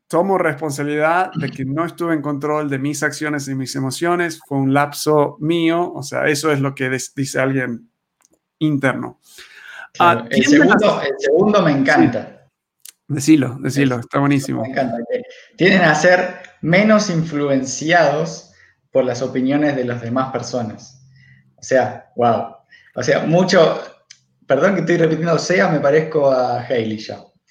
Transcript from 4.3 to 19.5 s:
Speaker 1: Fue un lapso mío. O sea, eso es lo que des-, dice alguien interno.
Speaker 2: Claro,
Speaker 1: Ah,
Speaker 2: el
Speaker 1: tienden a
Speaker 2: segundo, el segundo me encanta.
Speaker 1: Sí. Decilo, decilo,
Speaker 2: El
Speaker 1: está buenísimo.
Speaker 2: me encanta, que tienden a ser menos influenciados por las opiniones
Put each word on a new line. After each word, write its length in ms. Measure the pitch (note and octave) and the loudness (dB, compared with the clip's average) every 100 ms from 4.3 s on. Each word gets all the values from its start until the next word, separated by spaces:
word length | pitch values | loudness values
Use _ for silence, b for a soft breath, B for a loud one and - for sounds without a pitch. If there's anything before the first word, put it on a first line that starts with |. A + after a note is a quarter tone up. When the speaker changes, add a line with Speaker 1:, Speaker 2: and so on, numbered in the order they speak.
| D#3+ - | -6 -6
Speaker 1:
Fue 120 | C#3 | -2
un 140 | C3+ | 2
lapso 600 | C#3 C#3+ - D3+ D3+ C#3+ - | 2 0 -2 0 2 2 -2
mío. 500 | D3+ E3+ E3 E3+ F3 | -2 0 2 0 -2
O 80 | C#3 | -6
sea, 240 | C#3 B2+ C#3 | -8 -2 0
eso 240 | D3 D3+ | 0 0
es 80 | C#3+ | 0
lo 140 | C#3 | 0
que 140 | C#3 C3 | -2 -4
des-, 240 | C3 - | -4 -6
dice 260 | - C#3 C3+ | -8 -4 -2
alguien 500 | C3+ C3+ B2 A#2 - _ _ _ _ _ _ - | 0 0 -4 -8 -14 _ _ _ _ _ _ -4
interno. 600 | D#3 C#3 C3+ B2 B2 - B B B B B B B | -2 2 0 -2 -6 -14 B B B B B B B
Speaker 2:
Claro, 260 | - F3 - | 2 4 2
Speaker 1:
Ah, 60 | - | 0
Speaker 2:
el 100 | G#3 C4+ | 0 4
Speaker 1:
tienden 240 | D4 D#4 | 6 6
a 60 | G#3+ | 6
Speaker 2:
segundo, 240 | G#3 - | 4 0
el 120 | C#3 C3+ | -4 -2
segundo 440 | C3+ D#3 G#3 G#3 | 2 2 4 4
me 100 | E3 | 2
encanta. 540 | C#3 C3+ D3+ D3 A2 - | 2 2 4 4 0 -8
Speaker 1:
Sí. 40 | - _ _ _ _ - - - | -16 _ _ _ _ -20 -16 -8
Decilo, 500 | C#3+ C#3+ D#3 B2+ C3 | -2 4 4 4 -4
decilo, 340 | C3+ C#3 C3+ B2 | -4 0 0 -2
Speaker 2:
El 40 | |
Speaker 1:
está 160 | - C#3+ | -4 0
buenísimo. 420 | C#3+ C#3 C#3 B2 | 2 0 -2 -6
Speaker 2:
me 60 | C3 | -4
encanta, 260 | C3+ B2 A#2 - | -4 -4 -6 -6
que 120 | - - B B - | -8 -8 B B 0
tienden 260 | F3+ F#3+ | 4 4
a 120 | E3 | 4
ser 420 | D3+ F3+ F3+ F#3 - - _ | 4 4 4 0 -8 -20 _
menos 480 | D3+ F3+ G#3+ G#3+ - | 0 4 4 4 2
influenciados 1400 | E3 - D3 C#3+ C3 B2+ - D#3 F3 D3 D3+ E3+ - - b b b _ | -2 -2 -2 0 0 -2 -6 2 2 4 0 -4 -8 -18 b b b _
por 140 | C3+ | -2
las 160 | B2 A#2 | 0 -2
opiniones 560 | C3 C3 C3 | -4 -2 0